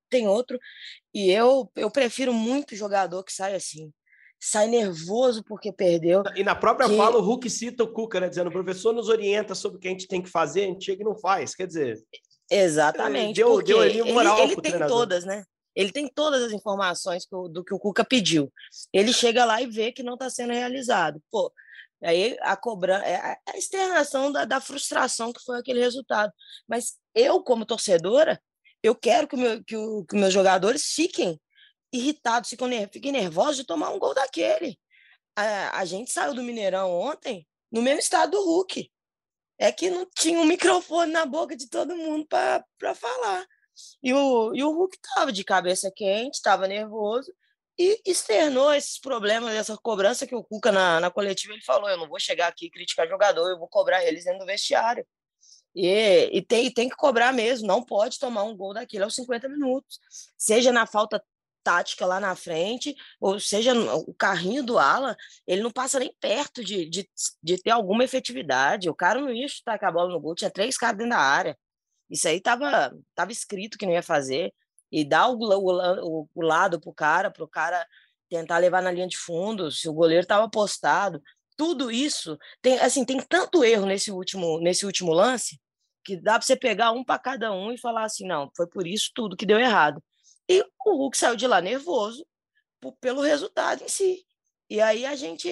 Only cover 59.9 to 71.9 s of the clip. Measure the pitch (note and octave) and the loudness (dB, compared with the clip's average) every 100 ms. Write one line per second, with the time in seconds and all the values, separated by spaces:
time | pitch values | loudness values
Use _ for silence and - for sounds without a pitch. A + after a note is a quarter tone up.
59.9 | - _ - - - - A3 B3+ A#3+ A3+ | -20 _ -20 -20 -6 2 4 6 4 2
60.9 | G#3+ G#3+ G#3 _ _ _ _ F3+ F3 F3+ | 0 0 -2 _ _ _ _ 0 0 0
61.9 | - F#3 F#3 G3+ F3+ F3 D#3+ F#3+ B3 D4 | -4 -2 -2 -2 -6 -6 -4 -2 -4 -8
62.9 | C4+ - - G3+ G3 - G#3 A#3 A#3+ D3 | -10 -16 -4 -2 -2 -2 0 2 2 2
63.9 | C#3+ F3+ - G3+ F3 F3+ C4+ A#3+ G#3 C#3 | -2 -4 -2 0 0 -2 -4 0 4 4
64.9 | A#3 C4 - - - - F#3+ A#3 B3+ C4 | 4 0 -8 -16 -18 -4 -2 -2 -4 -4
65.9 | C4+ D#4 - - A3+ C#4+ - F#3+ G3+ D#3+ | -2 -4 -6 -2 -2 -4 -8 -8 -6 -6
66.9 | E3+ - - - - D#3+ F3+ G#3+ A#3 F#3 | -8 -10 -8 -10 -8 -4 -2 2 0 2
67.9 | A3 B3+ C4 - B3+ D#3 B2+ C#3 G#3 F3+ | 0 0 -2 -6 -10 -2 2 2 0 -4
68.9 | - F3 A#3+ C#4+ A#3 C#4 - A#3+ G#3 F#3+ | 0 0 0 -2 -6 -8 -10 -8 -4 -2
69.9 | E3 F3+ E3+ D3 F3 F#3+ F3 A#3 - A#3 | 0 -2 -2 -6 -6 -6 -4 -4 -2 -2
70.9 | G3+ A#3 G#3+ C#3 C#3+ F#3+ C#3 _ _ _ | -2 -2 2 2 2 0 -8 _ _ _